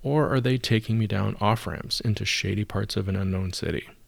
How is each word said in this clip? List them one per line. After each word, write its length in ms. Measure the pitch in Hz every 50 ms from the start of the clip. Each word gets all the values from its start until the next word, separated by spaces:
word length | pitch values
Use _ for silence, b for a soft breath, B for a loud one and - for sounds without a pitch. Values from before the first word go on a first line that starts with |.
Or 300 | - 139 143 156 147 -
are 80 | - 131
they 180 | 123 127 127 127
taking 400 | - - 117 110 110 - 110 113
me 80 | 110
down 300 | 101 101 98 101 104 98 -
off-ramps 600 | 101 104 113 113 - - - - - - - -
into 240 | - 110 104 - 104
shady 400 | 101 - - - 98 98 101 107
parts 320 | - - 101 104 - -
of 120 | 104 98 98
an 80 | 95
unknown 360 | 95 98 95 92 92 95 92
city? 360 | 92 - - - 80 69 - - - - -